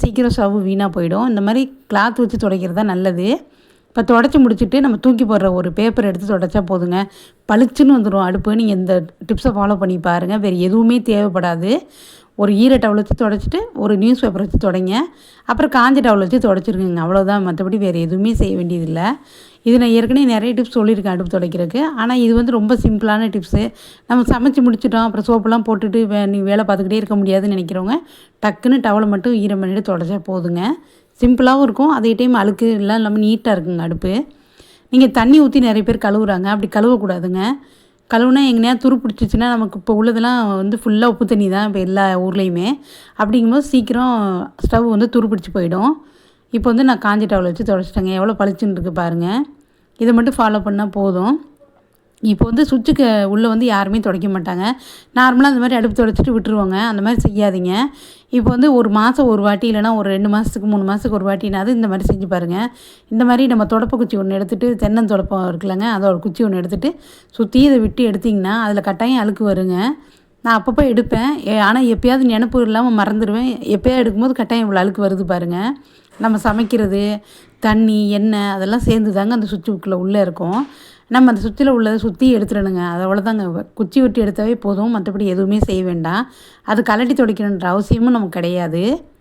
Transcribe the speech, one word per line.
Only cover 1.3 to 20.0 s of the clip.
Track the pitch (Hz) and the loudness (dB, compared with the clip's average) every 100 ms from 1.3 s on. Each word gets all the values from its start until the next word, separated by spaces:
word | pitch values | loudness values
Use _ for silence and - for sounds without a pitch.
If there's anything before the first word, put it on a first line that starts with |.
இந்த | 214 202 | 0 0
மாதிரி | 233 269 - - | 0 -2 -8 -4
கிளாத் | 202 220 233 | 0 0 0
வச்சு | 233 226 | -2 -2
துடைக்கிறது | 208 190 180 175 | -2 -2 -4 -2
தான் | 214 | -2
நல்லது. | 180 190 175 190 294 - _ _ _ _ | 0 -2 -2 -2 -4 -6 _ _ _ _
இப்போ | - 214 | -4 2
துடைச்சி | 233 269 294 | 4 4 4
முடிச்சிட்டு | 254 214 208 269 | 4 2 0 2
நம்ம | 277 214 | 2 2
தூக்கி | 254 233 233 | 2 2 2
போடுற | 214 190 180 | 2 0 0
ஒரு | 175 165 | -2 -2
பேப்பர் | 220 220 208 | -2 0 -2
எடுத்து | 180 202 | -2 -2
துடைச்சா | 190 175 180 180 | -2 -2 -2 -2
போதுங்க. | 185 175 180 196 - - _ - | -2 -2 -4 -4 -10 -20 _ 0
பளிச்சுன்னு | 220 240 - 269 269 | 2 2 4 4 4
வந்துடும் | 208 196 180 | 4 0 0
அடுப்பு. | 185 214 220 | -2 0 0
நீங்க | 220 190 | 0 0
இந்த | 185 180 165 - 160 | 0 0 -2 -8 -6
டிப்ஸை | 220 262 202 | -2 -2 0
ஃபாலோ | 202 202 | 0 0
பண்ணி | 190 180 170 | -2 -2 -2
பாருங்க. | 175 180 208 202 | -2 -2 -2 -2
வேறு | 180 180 | 0 0
எதுவுமே | 220 226 240 220 | 2 2 2 0
தேவைப்படாது. | 208 208 180 175 165 185 294 - - - - _ - | 0 0 -2 -2 -2 -2 -2 -4 -20 -20 -20 _ -2
ஒரு | 202 202 | 0 4
ஈர | 247 262 | 4 4
டவல் | 220 208 | 2 0
வச்சு | 208 - | 0 0
துடைச்சிட்டு | 220 202 - 339 466 - | 0 -2 -4 -6 -6 -4
ஒரு | 208 208 | 0 2
நியூஸ் | 220 247 | 2 2
பேப்பர் | 233 185 | 0 -2
வச்சு | 202 - | -2 -2
துடைங்க. | 202 185 185 214 339 - - - - | 0 -2 -2 -2 -4 -8 -20 -10 -4
அப்புறம் | 226 302 262 | 0 2 4
காஞ்ச | 240 262 | 4 4
டவல் | 233 208 | 4 2
வச்சு | 185 247 | 2 0
துடைச்சிருங்க. | 226 190 185 185 190 170 | 2 0 -2 -2 -2 -2
அவ்வளோதான், | 165 190 190 202 180 | 0 0 0 0 -2
மற்றபடி | 165 190 214 | -4 -4 -2
வேறு | 196 170 165 | -2 -2 -2
எதுவுமே | 190 214 220 | -2 0 0
செய்ய | 190 190 | -2 -2
வேண்டியதில்லை. | 175 175 160 160 196 294 - - - _ 233 | -4 -4 -4 -4 -4 -4 -10 -20 -20 _ 2
இது | 240 | 4
நான் | 240 | 4
ஏற்கனவே | 226 | 2